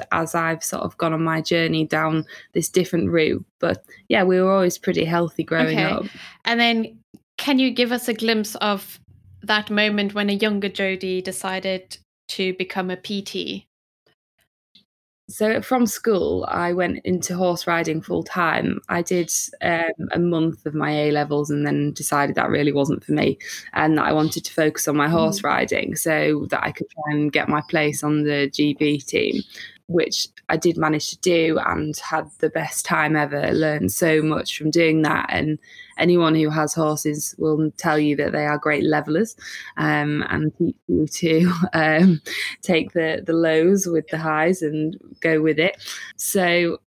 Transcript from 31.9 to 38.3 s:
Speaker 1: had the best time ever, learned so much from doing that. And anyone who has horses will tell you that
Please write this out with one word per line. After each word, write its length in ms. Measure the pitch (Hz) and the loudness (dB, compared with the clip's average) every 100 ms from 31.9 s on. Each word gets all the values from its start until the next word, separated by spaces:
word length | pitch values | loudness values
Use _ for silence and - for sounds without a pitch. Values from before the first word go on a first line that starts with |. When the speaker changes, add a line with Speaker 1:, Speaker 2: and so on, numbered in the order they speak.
| 151 | -6
Speaker 1:
had 320 | - 156 156 - | -4 -4 -4 -4
the 100 | 156 | -2
best 340 | 160 156 - - | -2 -6 -6 -2
time 300 | 160 151 151 | 0 2 2
ever, 380 | 147 143 147 | 0 -2 0
learned 400 | - 156 151 185 | 2 2 0 -2
so 280 | - 165 156 | 0 2 4
much 360 | 156 156 - - | 2 0 -2 -4
from 120 | 156 | 0
doing 320 | 160 165 160 | 2 4 4
that. 240 | 151 160 - | 2 0 0
And 300 | - 156 151 - - - - | 0 0 -2 -6 -20 -12 0
anyone 380 | 165 175 165 156 | 4 6 6 4
who 140 | 151 | 2
has 240 | 156 151 | 2 0
horses 600 | 165 156 151 156 147 - - | 0 0 0 -2 -2 -4 -2
will 340 | 160 156 156 - | 0 2 0 -2
tell 200 | 175 151 | 0 2
you 180 | 151 143 | 2 2
that 140 | 147 | 0